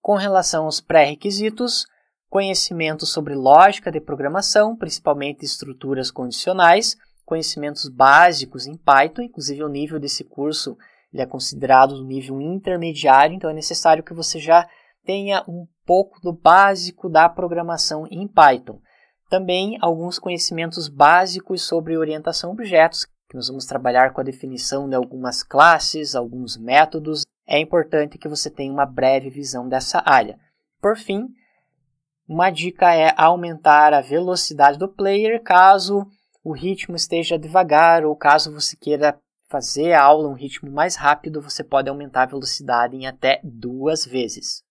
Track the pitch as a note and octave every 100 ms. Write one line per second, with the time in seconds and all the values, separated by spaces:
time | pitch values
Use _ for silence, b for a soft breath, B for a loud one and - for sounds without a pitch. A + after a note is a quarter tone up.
0 | - G3+ G3+ F#3+ F3 E3 D#3 D#3 _ E3
1 | C#3+ D3+ G3+ G3 G#3+ G#3+ B3 - - _
2 | _ _ _ G3 G3 F#3 - E3+ D#3+ D#3
3 | - - C#3+ C#3 C3 D3+ G3 G3+ F3+ D#3
4 | - C#3 C#3 F3+ G3+ G#3+ G#3+ A3+ E3 -
5 | - C#3+ C#3 C#3+ C#3 - C3+ B2+ C3+ C3
6 | B2 - B2+ - - F#3+ E3+ F#3+ A3+ -
7 | _ _ _ E3 D#3 - D3 D3 C#3 B2+
8 | C3+ D3 F3 D3 C3 C3 C3 D#3+ - C#3
9 | D3+ G3 A#3+ - D3 C#3+ D3+ C#3 D3+ D#3
10 | C#3+ - - - D3 D3+ - A2+ b b
11 | b C3 B2+ C3 - C#3 C3 C3 C3+ C#3
12 | C3 C3+ C3 C3+ D3+ F#3+ G3 F3 E3+ D3
13 | C#3+ C3+ D3+ F#3 D#3+ D#3 - D#3+ E3+ D#3+
14 | - E3 D#3+ D#3+ D3+ E3+ E3+ b b b
15 | - G3 G3+ G3 - F3 E3+ _ - F3+
16 | G3 _ F3 E3+ D#3+ F3+ G3 F#3+ F3+ _
17 | F3+ D#3 E3+ E3+ F3 E3+ E3+ E3 - D#3
18 | D#3+ F3 G3+ - D3 B2+ - - _ _
19 | _ _ _ F#3 F#3 F3+ G3 A3 E3+ E3
20 | F3 F3 F3+ E3+ - E3 E3 E3+ D3+ C#3
21 | D3 F3 F#3+ F3+ _ F#3 - E3 D#3+ D#3+
22 | D#3 D3+ - - F3 G#3+ G#3+ E3 D#3+ -
23 | - _ _ C3 A#2+ C3+ C3 C#3 B2+ B2
24 | C3 C3 C3+ C3 C3+ B2+ - C#3 C#3 C3
25 | B2+ C3 B2+ A#2+ - C3 E3 D#3+ - D#3
26 | D3+ B2+ A#2+ B2+ B2 A2+ A#2 C#3 D#3 B2+
27 | D#3 D3+ - _ _ D3 D#3 F3 D#3 D#3
28 | D3 - D#3 D3+ D3+ - C#3 C#3 C#3 C3
29 | C3 C3+ C3+ C3 C#3 B2+ B2 B2+ - F3
30 | - C3+ G#2+ - _ _ _ _ G3+ A3
31 | - G3 B3+ _ _ _ _ _ _ _
32 | _ _ - D#3+ F#3 D#3 F3 - F3 E3
33 | D#3 - D#3+ F3 F3 D#3+ D#3 D3 D3+ D3
34 | C#3 D3+ F3+ F3+ - D3 C#3+ D3 G3 -
35 | G3 G3+ A3 A#3 A3+ F3+ F#3+ G3 F3+ G3+
36 | G3 _ _ _ D#3+ C#3+ F3+ F#3+ - E3+
37 | - E3+ D#3+ E3 D#3 F3+ F3 D3 E3 E3
38 | D#3 D3+ D3 D3+ D#3 D3+ - - - D3
39 | D3 C#3+ _ _ _ C#3 - C#3 E3 D#3+
40 | C#3 D3+ D3 C3 C#3 - C#3+ C#3+ F3 -
41 | C#3+ D3+ D#3+ D#3 D3 - - C#3 C3+ C#3
42 | C#3+ B2+ B2+ C#3 C3 - C3+ A#2+ A#2+ C3
43 | C3 C3 C3+ C#3 C#3 A#2 A#2+ B2+ C#3+ D#3+
44 | - B2+ A2+ - - - _